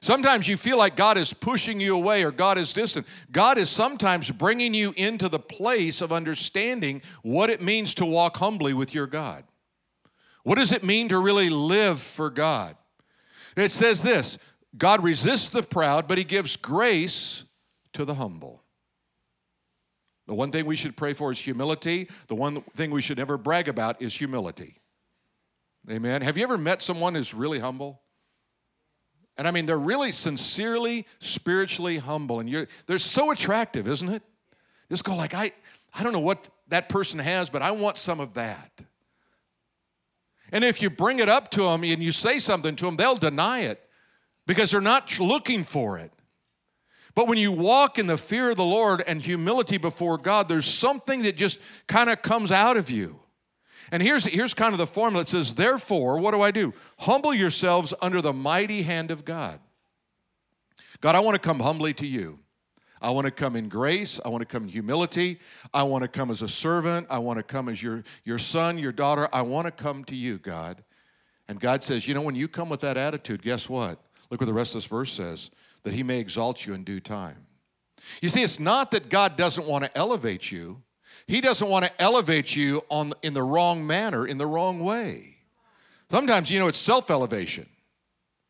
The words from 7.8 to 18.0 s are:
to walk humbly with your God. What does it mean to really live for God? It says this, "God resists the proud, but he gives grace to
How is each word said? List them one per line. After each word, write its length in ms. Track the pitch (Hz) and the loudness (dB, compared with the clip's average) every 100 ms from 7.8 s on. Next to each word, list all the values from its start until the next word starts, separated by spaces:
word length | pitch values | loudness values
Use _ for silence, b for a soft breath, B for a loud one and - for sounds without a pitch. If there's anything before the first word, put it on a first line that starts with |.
| 196 | -2
to 120 | - 175 | -2 0
walk 320 | 165 170 - | 2 2 2
humbly 360 | 190 214 143 | -2 0 -2
with 180 | 131 135 | -2 -2
your 140 | 151 135 | -4 -4
God. 380 | 147 143 71 - _ _ _ _ _ _ b b b | -6 -8 -10 -16 _ _ _ _ _ _ b b b
What 120 | - 277 | 2 4
does 160 | 220 | 4
it 120 | 254 | 2
mean 240 | 190 214 233 | 2 2 2
to 100 | 190 | 2
really 320 | 190 202 185 | 4 4 4
live 500 | 151 151 202 208 151 | 2 2 4 4 2
for 300 | - - 156 | -4 -4 -4
God? 440 | 127 156 131 87 73 _ _ B B B B B B | 0 0 0 -2 -10 _ _ B B B B B B
It 140 | 202 | 2
says 320 | - 226 202 | 4 4 4
this, 380 | 180 202 123 - b b _ - | 4 4 2 -4 b b _ 2
"God 280 | 175 208 | 6 6
resists 460 | 175 151 147 262 - | 4 2 2 2 0
the 120 | 240 | -2
proud, 460 | 185 180 151 147 156 | -2 2 4 4 2
but 100 | 185 | 0
he 60 | |
gives 320 | 175 196 156 - | 0 -2 -2 -4
grace 880 | - 160 240 180 175 - - - - _ _ _ _ | -2 2 4 2 0 -2 -2 -6 -10 _ _ _ _
to 120 | - | -8